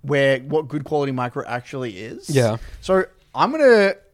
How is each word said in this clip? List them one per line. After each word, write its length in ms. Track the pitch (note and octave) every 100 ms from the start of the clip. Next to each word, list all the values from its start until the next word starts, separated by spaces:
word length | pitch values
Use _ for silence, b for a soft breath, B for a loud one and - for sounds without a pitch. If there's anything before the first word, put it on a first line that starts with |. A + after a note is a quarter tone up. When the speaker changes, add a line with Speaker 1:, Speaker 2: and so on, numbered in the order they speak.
Speaker 1:
where 380 | C#3 C#3+ C#3 C3+
what 280 | C3 D3+ D3+
good 160 | D3
quality 280 | C#3 D3+ C#3
micro 340 | B2+ B2 C#3 -
actually 520 | A#2+ - C#3 B2+ F#2
is. 320 | A2 - -
Speaker 2:
Yeah. 260 | C3+ A#2 A2+ B B
Speaker 1:
So 240 | - F#3+ F3 _ _
I'm 180 | B2+ F3
gonna 420 | D#4 C#4 A3+ G3 - _